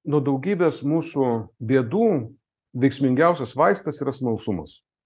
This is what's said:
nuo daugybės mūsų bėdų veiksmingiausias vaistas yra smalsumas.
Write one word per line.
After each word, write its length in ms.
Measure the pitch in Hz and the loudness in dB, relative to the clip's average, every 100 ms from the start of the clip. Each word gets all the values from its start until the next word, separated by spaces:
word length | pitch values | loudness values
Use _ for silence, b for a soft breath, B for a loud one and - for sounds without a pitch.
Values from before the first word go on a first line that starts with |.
nuo 160 | - 147 | -2 0
daugybės 640 | 135 135 175 196 170 151 | 0 0 0 0 0 0
mūsų 680 | 143 160 160 143 127 113 110 - | 0 -2 0 -2 0 -2 -6 -8
bėdų 460 | 113 135 117 202 226 156 113 - _ _ _ 127 | 0 0 2 2 2 0 -4 -12 _ _ _ 0
veiksmingiausias 800 | 135 139 139 127 165 160 120 - | 0 2 2 4 4 2 -4 0
vaistas 460 | 175 196 156 - | 2 2 -4 -6
yra 80 | 135 | -6
smalsumas. 720 | 127 127 107 - 90 - - _ _ | -4 -4 -2 -4 -6 -8 -18 _ _